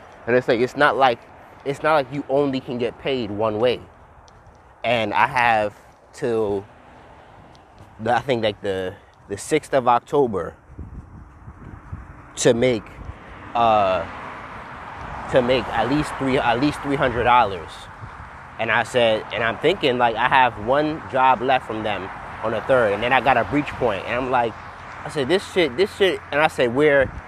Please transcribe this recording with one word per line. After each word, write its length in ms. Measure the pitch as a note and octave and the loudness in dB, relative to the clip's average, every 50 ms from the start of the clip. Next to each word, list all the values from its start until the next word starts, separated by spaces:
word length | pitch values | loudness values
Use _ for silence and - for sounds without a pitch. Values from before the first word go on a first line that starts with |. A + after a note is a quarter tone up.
| - - - - - | -20 -20 -20 -10 -2
And 100 | A#2 B2 | 2 2
it's 120 | B2 - | 2 4
like, 120 | D3+ B2 A2 | 2 2 2
it's 160 | B2+ A#2+ - | 2 0 2
not 220 | C3+ D3 C#3+ G#2+ | 2 4 4 4
like, 220 | B2+ C3 B2 A#2 - - - - - - - - - - | 4 4 4 2 0 -8 -20 -20 -20 -20 -20 -20 -10 -6
it's 180 | C#3 C#3 - D#3 | -6 -6 -2 0
not 100 | D3+ C#3+ | 2 2
like 180 | C#3+ C3 A#2+ | 2 0 -2
you 120 | C#3+ C#3+ - - | -6 -8 -4 -2
only 300 | C3+ C#3+ C#3+ C#3 C3 C3 | 0 0 0 0 -2 -4
can 200 | - D3 B2 A#2 | -6 -6 -6 -4
get 180 | A#2+ A2 - | -4 -4 -6
paid 320 | - - D3 C3+ B2+ A2+ G2 | -6 -4 -4 -2 -2 -4 -4
one 300 | G#2 G2+ A2 A2 G#2+ G#2+ | -4 -2 -2 -2 0 2
way. 200 | B2 B2 A2 - F#2 - - - - - - - - - - - - - - - - - - - - | 0 0 0 -2 -6 -20 -20 -20 -20 -20 -20 -20 -20 -20 -20 -20 -20 -20 -20 -20 -20 -20 -16 -6 -2
And 300 | A2+ B2 A2+ A2 G#2 - | 0 0 0 0 0 2
I 140 | G#2 A2+ | 2 2
have 480 | C3 C3+ B2+ A#2+ A#2+ A2+ G#2+ G#2+ G2+ - - - - - _ - - - | 2 2 2 2 4 4 2 0 -2 -4 -10 -20 -20 -20 _ -20 -20 -12
till 520 | - C#3+ A#2+ A2+ A2 A2 G2+ G#2 G2 G#2 - - - - - - - - - - - - - - - - - - - - _ - - - - - - | -6 -4 -2 0 0 0 0 -2 -4 -6 -10 -20 -20 -20 -20 -20 -20 -20 -20 -20 -20 -20 -20 -20 -20 -20 -20 -20 -20 -20 _ -20 -20 -20 -20 -14 -6
the, 160 | A2 A#2 A#2+ | -2 0 0
I 40 | A2+ | 0
think, 220 | A#2+ C#3 B2 A2+ A2 | 0 0 -2 0 0
like, 160 | G#2+ G#2 - | -2 -4 -4
the, 340 | G#2 G2+ F#2+ F#2+ F#2 F#2 F#2 - - - _ _ - | -6 -4 -4 -4 -4 -6 -8 -12 -20 -20 _ _ -10
the 100 | - G2 | -10 -10
sixth 360 | - - - D#3 D3 - - D3 | -10 -4 -2 -2 -2 0 0 -2
of 140 | C3+ A#2+ | 0 2
October 680 | B2 A#2+ A#2+ _ - D#3 D3 C3+ A#2 G2 F2+ D#2+ - - - _ - - - - - - - - - - - - - - - - - - - - - - - - - - - - - - - - - - | 2 2 2 _ 0 0 2 2 2 0 -4 -6 -6 -10 -16 _ -20 -18 -16 -16 -16 -16 -18 -18 -18 -20 -20 -20 -20 -20 -20 -20 -20 -20 -20 -20 -20 -20 -20 -16 -16 -16 -16 -16 -20 -20 -20 -20 -16 -8
to 180 | - - C3+ A#2 | 2 4 4 6
make, 300 | A#2 B2+ B2+ A#2+ G#2 - - - - - - - - - - - - - - - | 6 4 2 2 0 -4 -12 -18 -16 -16 -16 -16 -16 -18 -18 -18 -18 -16 -6 0
uh, 500 | A#2 A#2 A2+ G#2+ G#2+ G2 F#2+ F#2 E2+ E2 E2 - - - - - - - - - - - - - - - - - - - - - - - - | 2 4 4 6 4 4 2 0 0 -2 -6 -10 -12 -12 -14 -14 -14 -16 -16 -16 -16 -16 -16 -16 -16 -16 -16 -14 -14 -14 -12 -12 -12 -8 0
to 120 | - C3 A#2+ | 2 2 4
make 240 | B2 C3+ B2 F#2+ | 4 0 0 0
at 240 | - - A#2 A2 A#2+ | -2 -2 -2 0 0
least 200 | C#3+ D3+ D3 - - | 0 0 -2 -4 -6
three, 240 | - C3+ C3 B2+ C#3 | -4 -2 0 0 0
at 200 | A2 A#2+ A2+ A#2+ | 2 0 0 2
least 220 | D3 D3 - - | 0 0 -2 -2
three 140 | - C#3+ C#3 | -4 -4 -2
hundred 300 | D3 C#3+ B2+ A2+ A#2+ A2+ | 0 0 0 0 0 2
dollars. 440 | A#2+ B2 B2 A2+ G2+ F#2+ E2+ D#2 - - - - - - - - - - - - - - - - - - - | 4 6 6 4 2 -2 -8 -10 -14 -16 -16 -18 -18 -18 -18 -18 -18 -16 -18 -18 -18 -18 -20 -20 -16 -8 -6
And 120 | A2+ A2+ | -2 0
I 120 | A2 A#2+ A2+ | 2 2 0
said, 420 | - - B2 A#2 A2+ A2 G2+ - - F#2+ | 2 2 2 4 4 2 0 -2 -6 -4
and 100 | A2 A#2 | -2 -2
I'm 140 | A2+ G#2 | -2 -2
thinking, 400 | - - D#3+ G3 - D#3 C3 A#2+ | 2 0 0 2 2 0 0 2
like, 180 | B2 A#2+ A#2 A2 | 4 2 2 2
I 140 | A2 B2 C3 | 2 2 4
have 380 | C#3+ C3 B2+ A#2+ G#2 G#2 G#2 | 6 6 6 4 2 -2 -2
one 340 | A#2 C3+ D3 D3+ D3+ D#3 - - - | 0 2 2 2 0 -4 -6 -8 -4
job 300 | C3+ B2+ C3 C3 B2+ G#2 | 0 2 4 4 4 4
left 240 | A#2+ C3+ C3 B2+ - | 2 0 0 0 0
from 160 | - A2 A2 | -4 -8 -6
them 260 | G#2+ G#2+ G2+ F2+ F#2 - - - - - - - - | -4 -4 -4 -4 -6 -10 -12 -12 -14 -14 -12 -6 -4
on 80 | A2+ | -4
the 100 | A2+ G#2 | -4 -4
third, 320 | - - C3+ B2 A2+ G2+ G2+ | 0 2 4 4 4 2 0
and 80 | G#2 | 0
then 100 | A#2 B2 | 0 2
I 80 | C3+ B2+ | 2 4
got 160 | A#2 C3+ B2+ | 4 4 2
a 80 | A#2+ A2 | 2 2
breach 200 | F#2+ C3+ D3 C#3+ | 0 -2 -2 -2
point. 400 | - - - C3 A2+ G2 F2+ - | -4 -6 -2 -2 0 0 -2 -4
And 80 | G2+ A2+ | -4 -4
I'm 160 | B2 C3+ B2 | -4 -2 -2
like, 240 | C3 B2 A#2+ A2+ - - - - - - - - - - - | 0 0 0 -2 -4 -10 -18 -18 -18 -18 -18 -18 -16 -14 -14
I 60 | D3+ | -8
said, 180 | - D3+ C3 | -4 -4 0
"This 240 | C3 F3+ G3 - - | 0 0 -2 -2 -2
shit, 240 | - F#3+ E3 C3+ A#2+ | 0 0 0 0 0
this 180 | D#3 G3 - - | -2 -2 -2 0
shit," 240 | - G3 F3+ C#3+ - - - | 0 2 2 2 -2 -6 -4
and 80 | C#3+ D3 | 0 2
I 80 | D#3+ | 2
said, 280 | D#3 - - C3 A#2 A#2+ | 2 2 2 0 2 2
"Where?" 360 | C#3 D3+ D3+ C#3+ C#3 B2+ - - - - | 2 4 4 4 4 2 0 -4 -14 -16